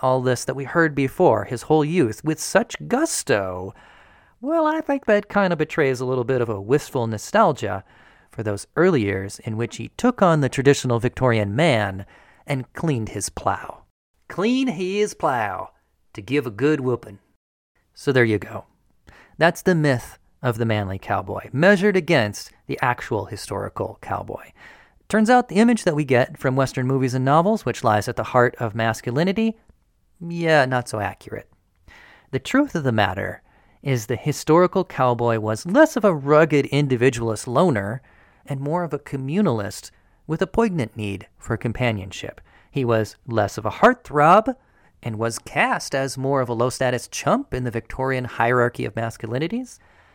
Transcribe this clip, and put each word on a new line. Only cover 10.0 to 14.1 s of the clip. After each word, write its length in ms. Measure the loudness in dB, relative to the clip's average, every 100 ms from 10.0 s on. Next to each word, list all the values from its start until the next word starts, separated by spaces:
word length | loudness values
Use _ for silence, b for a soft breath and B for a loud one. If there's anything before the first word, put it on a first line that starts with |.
| 0 2
on 200 | 4 4
the 80 | 2
traditional 500 | 4 4 4 2 0
Victorian 560 | 0 0 2 2 0 2
man 500 | 2 2 0 -6 -14 b b b -6
and 260 | -6 -6
cleaned 360 | -4 -2 -2 -4
his 200 | -6 -8
plow. 540 | -4 -2 -2 -6 -16 _ _ _